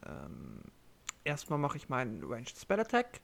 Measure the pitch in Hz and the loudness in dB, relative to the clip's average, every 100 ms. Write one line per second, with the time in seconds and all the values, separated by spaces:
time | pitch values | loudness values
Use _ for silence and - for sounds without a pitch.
0 | - 67 67 64 64 53 - - - - | -10 -8 -8 -10 -10 -12 -14 -18 -20 -16
1 | - - 151 147 - 147 143 143 - 127 | -12 -4 -2 0 2 4 4 2 0 0
2 | 123 104 - 117 135 - - 202 220 240 | 2 -2 -4 -4 -6 -6 2 2 6 4
3 | 240 - | 4 -2